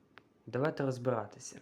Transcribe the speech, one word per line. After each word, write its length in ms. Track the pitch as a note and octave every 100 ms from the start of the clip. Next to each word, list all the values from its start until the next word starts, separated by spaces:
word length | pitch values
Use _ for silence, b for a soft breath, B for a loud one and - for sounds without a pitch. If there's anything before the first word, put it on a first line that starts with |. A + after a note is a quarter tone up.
| _ - - _ -
Давайте 380 | B2 D3+ D#3 C#3
розбиратися. 760 | B2 B2+ A#2 G#2 - - -